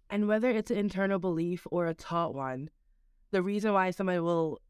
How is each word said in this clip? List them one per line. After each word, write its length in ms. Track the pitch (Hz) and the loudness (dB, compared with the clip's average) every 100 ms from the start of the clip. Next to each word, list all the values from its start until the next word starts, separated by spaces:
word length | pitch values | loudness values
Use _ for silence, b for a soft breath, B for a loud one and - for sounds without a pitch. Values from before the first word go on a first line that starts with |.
| - | -6
And 180 | 202 208 | 0 2
whether 220 | 214 247 | 4 2
it's 200 | 220 214 | 2 0
an 60 | 220 | 0
internal 420 | 202 190 196 196 | 0 0 0 0
belief 480 | 180 165 175 175 - | 0 -2 -2 -4 -4
or 140 | 175 170 | -2 -2
a 80 | |
taught 400 | 165 - 170 170 | -4 -4 -2 -2
one, 360 | 135 131 131 156 - _ _ _ _ _ | -4 -6 -6 -10 -14 _ _ _ _ _
the 100 | 196 | 0
reason 300 | 185 208 214 | 0 0 2
why 180 | 196 185 | 2 2
somebody 300 | 185 190 180 | 0 0 0
will 400 | 170 165 160 - | 2 2 0 -4